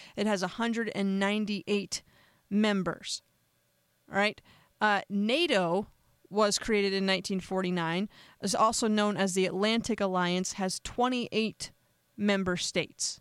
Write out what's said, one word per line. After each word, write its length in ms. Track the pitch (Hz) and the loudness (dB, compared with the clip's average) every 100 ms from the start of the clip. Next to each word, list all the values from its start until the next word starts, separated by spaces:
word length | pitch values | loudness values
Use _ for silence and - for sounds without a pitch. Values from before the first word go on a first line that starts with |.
| - - | -12 -4
It 120 | 208 | 0
has 160 | 196 | 0
a 40 | 180 | -2
hundred 440 | - 233 226 214 | -2 -2 -2 -4
and 260 | - 196 190 | -2 0 0
ninety-eight 840 | 196 214 214 202 - 208 190 - - _ _ _ - | 0 0 -2 -4 -2 -2 -2 -8 -10 _ _ _ -2
members. 760 | 202 214 202 170 - - - - _ _ _ _ _ _ _ - | 2 2 2 -2 -6 -8 -10 -12 _ _ _ _ _ _ _ -6
All 60 | 196 | 0
right. 220 | 208 - - - _ - | 0 -2 -14 -20 _ 0
Uh, 220 | 214 202 - | 2 2 0
nato 800 | 202 214 285 349 208 175 185 214 _ _ _ - | -2 0 2 2 2 2 0 -2 _ _ _ -4
was 300 | 202 208 202 | 2 2 2
created 340 | - 208 196 | 0 0 2
in 140 | 196 190 | 0 0
nineteen 320 | 190 196 190 | 0 -2 -6
forty-nine, 680 | - 185 180 175 165 175 214 - - - | -4 -2 0 0 -2 -2 -4 -10 -20 -8
is 140 | 202 | -2
also 340 | - 220 226 226 | 2 2 2 2
known 300 | 214 208 202 | 2 2 2
as 160 | 190 | 0
the 140 | 190 185 | 2 0
Atlantic 520 | 185 214 233 226 214 | 2 0 0 0 -2
Alliance, 540 | 196 185 175 180 190 | 0 0 2 0 -2
has 260 | - 190 - | -4 -4 -4
twenty-eight 880 | - - 247 247 - 220 220 - - - _ _ _ - | -6 0 0 0 -2 -2 -2 -4 -14 -16 _ _ _ -2
member 400 | 208 196 185 175 | 2 2 0 -2
states. 640 | - - - - - - | -2 -4 -4 -4 -6 -8